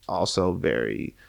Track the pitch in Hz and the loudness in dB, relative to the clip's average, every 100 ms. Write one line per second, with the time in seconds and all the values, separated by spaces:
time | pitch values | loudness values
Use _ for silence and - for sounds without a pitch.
0 | - 92 90 - 92 90 82 58 57 53 | -4 0 0 2 0 2 0 2 0 -2
1 | - - | -6 -10